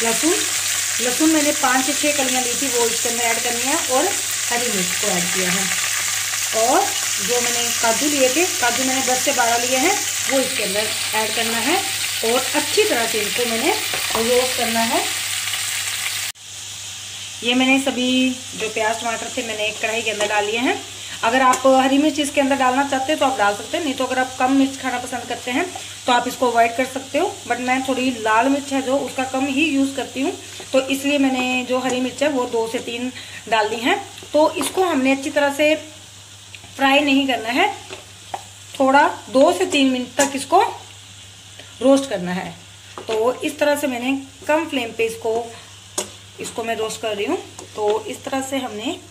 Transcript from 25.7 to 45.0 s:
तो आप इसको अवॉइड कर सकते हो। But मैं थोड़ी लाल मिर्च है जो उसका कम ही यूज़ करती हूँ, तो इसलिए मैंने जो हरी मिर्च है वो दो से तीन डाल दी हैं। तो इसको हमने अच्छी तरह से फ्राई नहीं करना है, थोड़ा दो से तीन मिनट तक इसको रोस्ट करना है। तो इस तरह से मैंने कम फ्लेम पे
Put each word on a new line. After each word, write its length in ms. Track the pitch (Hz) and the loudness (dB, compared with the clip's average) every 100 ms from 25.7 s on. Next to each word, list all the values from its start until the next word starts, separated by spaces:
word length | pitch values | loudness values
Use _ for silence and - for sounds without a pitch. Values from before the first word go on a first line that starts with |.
| - - - - | -4 -12 -8 2
तो 60 | |
आप 160 | 240 240 | 2 2
इसको 240 | - 254 | 0 0
अवॉइड 240 | 233 233 233 | 4 2 2
कर 100 | 254 | -4
सकते 340 | 269 - 285 | -4 -4 -2
हो। 160 | 381 403 226 | -2 -4 -4
But 120 | 240 | -4
मैं 280 | 247 254 262 | 0 -2 0
थोड़ी 240 | 247 254 | 0 0
लाल 380 | 240 220 220 262 | 0 2 4 4
मिर्च 240 | 285 277 | 2 0
है 80 | 269 | -2
जो 160 | 247 277 | 0 0
उसका 260 | 262 - | 0 -4
कम 220 | 254 262 277 | -4 -2 0
ही 200 | 269 320 | 2 2
यूज़ 300 | 269 269 269 | 2 0 0
करती 260 | 240 254 | -6 -4
हूँ, 160 | 285 403 - - - | -4 -4 -12 -16 0
तो 80 | 269 | 0
इसलिए 360 | 262 269 277 285 | 2 -2 0 2
मैंने 480 | 269 254 254 254 247 | 2 2 0 -2 0
जो 100 | 254 | -2
हरी 200 | 254 254 | 0 0
मिर्च 240 | 254 240 | -2 0
है 60 | 277 | 0
वो 160 | 269 240 | 0 0
दो 220 | 233 226 | -2 -2
से 120 | 233 | -4
तीन 320 | 233 233 247 - - - - | -6 -6 -6 -8 -14 -14 0
डाल 200 | 220 208 | 2 2
दी 60 | 233 | 0
हैं। 300 | 240 403 - - - | 0 0 -2 -14 -2
तो 180 | 294 311 | 4 4
इसको 320 | 349 - - | 2 -4 0
हमने 280 | 370 311 262 | 2 2 2
अच्छी 180 | 269 277 | 2 0
तरह 240 | 294 285 | 0 0
से 460 | 277 302 311 - - - - - - - - - - | 4 2 2 -2 -18 -20 -20 -20 -20 -20 -20 -18 -2
फ्राई 220 | 269 269 | 4 4
नहीं 280 | 294 269 269 | 4 2 2
करना 220 | 233 220 | -2 0
है, 260 | 254 403 - - - - - - - - - - - | 0 0 -2 -12 -16 -16 -20 -12 -12 -12 -20 -18 0
थोड़ा 280 | 262 269 320 - - | 4 6 4 2 0
दो 240 | 208 294 | 4 6
से 120 | 359 381 | 4 0
तीन 240 | 285 269 | 2 2
मिनट 180 | 254 247 - | 2 -4 0
तक 140 | 277 269 | 0 0
इसको 260 | - 349 440 - - - - - - - - - - - | 2 4 4 -2 -14 -20 -20 -20 -20 -20 -20 -20 -20 -2
रोस्ट 280 | 247 277 269 | 4 4 4
करना 220 | 202 175 | -4 -4
है। 380 | 180 170 165 - - - - - | -4 -6 -12 -18 -20 -18 -16 -4
तो 260 | 220 226 | 0 0
इस 260 | 254 311 285 | 0 -4 0
तरह 160 | 294 285 | 2 2
से 120 | 294 | 0
मैंने 360 | 247 247 269 - - - | -2 -2 -2 -4 -16 0
कम 180 | 302 320 | 0 2
फ्लेम 260 | 277 226 | -4 -4
पे 140 | 226 | -2